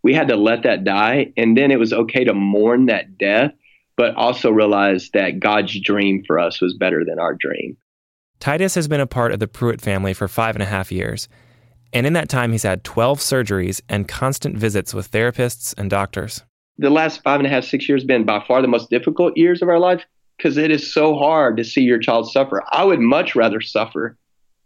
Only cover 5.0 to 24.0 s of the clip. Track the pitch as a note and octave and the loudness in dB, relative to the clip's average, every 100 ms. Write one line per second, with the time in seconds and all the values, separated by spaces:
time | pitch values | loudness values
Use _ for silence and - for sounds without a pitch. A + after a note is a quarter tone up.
5 | - G#2 F#2 F#2 G#2 G#2 G2 G2+ F#2+ G2+ | -2 -2 -2 -2 0 0 -2 -4 -2 0
6 | G2 F#2+ - E2 E2+ - F2+ - F#2 D#2+ | 0 0 0 0 -2 -2 -4 -2 -2 0
7 | E2 E2 E2+ - - - C2+ - _ _ | -2 -4 -4 -4 -6 -8 -10 -14 _ _
8 | _ _ _ _ - D#3 F#3+ F3+ D3+ D3 | _ _ _ _ -4 -2 -2 -2 -2 -2
9 | C3+ B2 A#2 G#2 G#2 - A#2+ A2 G#2+ F#2+ | -2 -2 -2 -2 -6 -2 -2 -2 -4 -2
10 | F#2+ F#2+ G2 - A2+ A2 F#2+ G2 F#2+ F#2 | -2 -4 -4 -2 -2 -2 -4 -4 -4 -6
11 | G2+ - - _ _ _ _ _ _ B2 | -6 -6 -12 _ _ _ _ _ _ -2
12 | C3+ E3+ - C3 A#2 A2+ G#2 F#2 - - | 0 -2 -2 -2 -2 -2 -2 -4 -4 0
13 | B2 C#3+ - C3 G#2+ G2 F2+ - - G#2 | 0 0 -2 -2 0 -2 -2 -6 -6 -6
14 | G2 - C3 C#3 - G#2 A2+ G2+ - G2+ | -6 -4 -4 -4 -6 -4 -2 -2 -4 -8
15 | G2 A2 A#2+ B2+ A#2+ - - - G2 G2 | -4 -2 -2 -2 -4 -4 -12 -8 -4 -2
16 | G2 G2 A2 - - _ _ - C#3 D#3 | -2 -6 -8 -12 -18 _ _ -2 2 2
17 | C3 - C#3 C#3+ C#3 C3 - C3+ - C#3 | 0 -2 -2 0 0 0 -2 -2 0 0
18 | C3 B2 G#2+ G#2 - B2+ B2+ A#2 - A#2+ | 2 2 2 -2 0 2 2 0 0 -2
19 | D#3 D#3+ F3 D#3+ F3 F3 F3+ E3+ F3+ F3 | 0 0 2 4 2 4 2 4 4 0
20 | - _ _ - D#3+ C#3 D#3 D3+ - D#3 | -4 _ _ -4 -2 0 2 0 0 2
21 | D#3 D3 C#3+ D#3+ C3 A2+ A2+ - B2 A#2 | 2 2 2 2 2 0 -2 2 2 2
22 | A2+ A#2 A2+ C3+ C3+ G2+ - C#3+ G3 D#3 | 2 0 0 0 0 -2 -2 2 4 4
23 | A#2 D3 F#3 B2+ A2+ A2 - G#2 A2+ - | 4 2 2 2 2 0 -4 -4 -4 -4